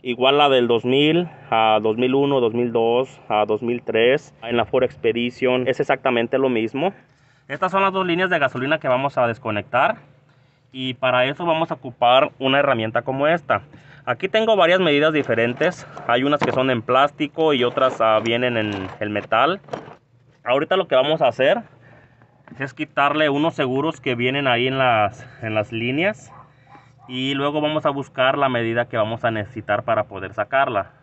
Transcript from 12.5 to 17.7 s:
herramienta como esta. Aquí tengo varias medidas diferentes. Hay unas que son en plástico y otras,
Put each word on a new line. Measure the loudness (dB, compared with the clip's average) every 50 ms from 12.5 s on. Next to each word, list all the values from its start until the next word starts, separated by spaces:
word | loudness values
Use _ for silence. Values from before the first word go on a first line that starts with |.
| 2 2
herramienta | 2 2 0 0 -2 -2 -2 -4
como | -4 -4 -4 -2 0
esta. | 0 0 -2 0 -2 -2 -2 -2 -8 -20 -20 -20 -20 -20 -14 -6
Aquí | -6 -6 -4 -4 -2
tengo | 0 0 2 2 4
varias | 4 4 4 4 2
medidas | 2 2 2 4 2 2
diferentes. | 2 0 0 0 0 0 0 0 0 -2 -2 -2 -2 -6 -16 -18 -18 -12 -4
Hay | -2 0 0 2
unas | 0 0 0
que | 0 -2
son | 0 0 0 0
en | 0 -2 -2
plástico | 0 2 2 2 2 0 -4 -8 -6 _ -2 0 2 2
y | 2 0
otras, | 0